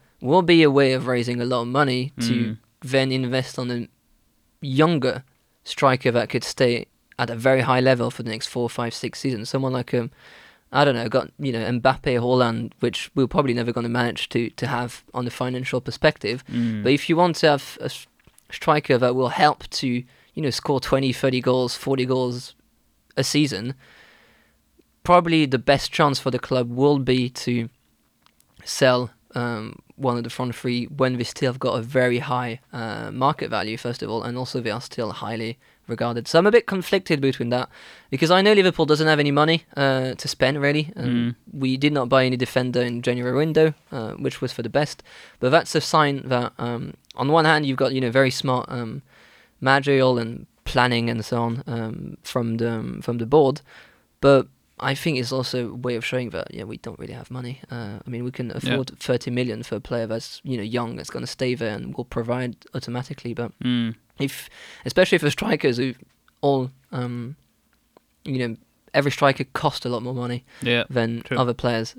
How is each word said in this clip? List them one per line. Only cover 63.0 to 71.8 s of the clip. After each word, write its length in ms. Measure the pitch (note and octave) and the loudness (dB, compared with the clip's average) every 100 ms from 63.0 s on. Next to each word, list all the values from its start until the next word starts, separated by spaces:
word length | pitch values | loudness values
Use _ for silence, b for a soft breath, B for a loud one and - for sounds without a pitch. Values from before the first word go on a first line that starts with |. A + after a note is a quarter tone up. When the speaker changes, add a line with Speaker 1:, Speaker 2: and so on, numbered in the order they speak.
| B2+ - A#2+ | -8 -10 -8
Speaker 1:
But 200 | A#2 A#2 - | -8 -8 -6
Speaker 2:
Mm. 320 | B2 B2 A#2 A2+ _ - | -2 0 -2 -6 _ -6
Speaker 1:
if, 300 | C#3 - - B B B - | -6 -6 -14 B B B -2
especially 320 | D3+ F#3 F3 | 2 4 4
for 100 | D3 | 2
strikers 480 | - G#3 F3 D3 A#2+ | 0 0 0 2 0
who 160 | C3 A#2+ - _ _ _ | -2 -4 -14 _ _ _
all, 300 | C#3+ C#3 B2+ C3 _ | 0 2 -2 -8 _
um, 460 | - B2 A#2+ A#2+ D3 _ _ _ _ _ _ _ _ - | -8 -6 -6 -10 -14 _ _ _ _ _ _ _ _ -6
you 120 | C3 A#2+ | -4 -4
know, 120 | A2+ _ _ _ | -6 _ _ _
every 180 | D3 C#3+ | 0 0
striker 340 | - C#3 C3+ C3 | 2 2 2 -4
cost 320 | - D#3 - B2 | -2 -2 -2 -4
a 40 | |
lot 140 | A#2+ | -4
more 100 | B2 B2+ | -4 -6
money 280 | A#2+ B2 B B | -4 -6 B B
Speaker 2:
Yeah, 220 | A#2+ A#2+ A2+ | 0 0 0
Speaker 1:
than 320 | B2+ A2+ A#2 | 0 0 -2
Speaker 2:
true. 160 | - C#3 | -4 0
Speaker 1:
other 160 | B2 | 0
players. 420 | A#2 B2+ A#2 | 0 0 -2